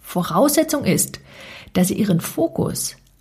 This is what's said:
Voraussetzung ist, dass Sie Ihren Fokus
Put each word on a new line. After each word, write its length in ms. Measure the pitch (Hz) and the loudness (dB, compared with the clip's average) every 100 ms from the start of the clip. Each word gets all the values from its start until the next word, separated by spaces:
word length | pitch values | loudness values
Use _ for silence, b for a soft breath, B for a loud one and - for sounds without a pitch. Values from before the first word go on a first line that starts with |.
Voraussetzung 840 | - 175 175 170 285 320 311 294 185 | -6 -4 0 2 4 4 2 0 2
ist, 340 | 165 - - B B B B B | 0 0 -6 B B B B B
dass 160 | - 180 | 0 2
Sie 60 | 202 | 2
Ihren 260 | 208 170 | 2 2
Fokus 720 | - - 330 - - - - - _ _ | 0 -2 -2 0 -4 -4 -8 -10 _ _